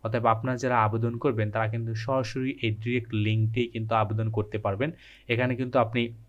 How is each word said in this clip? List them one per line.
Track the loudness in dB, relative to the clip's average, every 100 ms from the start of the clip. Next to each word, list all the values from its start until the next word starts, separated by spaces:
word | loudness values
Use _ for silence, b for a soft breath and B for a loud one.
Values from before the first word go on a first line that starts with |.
অতএব | -2 2 2
আপনারা | 2 0 -2
যারা | 2 4
আবেদন | 4 2 0 0
করবেন, | 0 0 0
তারা | 0 -2
কিন্তু | -2 -4 -4
সরাসরি | -2 -2 -2 -4 -4 -2
এই | -2
ডাইরেক্ট | -2 -2 -2 0
লিঙ্কটেই | -2 2 2 2 0 -2
কিন্তু | -4 0 0
আবেদন | 2 0 -2
করতে | -2 -2 -2
পারবেন। | -2 -2 -4 -4 B B -2
এখানে | 0 0 0
কিন্তু | 0 2
আপনি | 2 0 -2 -6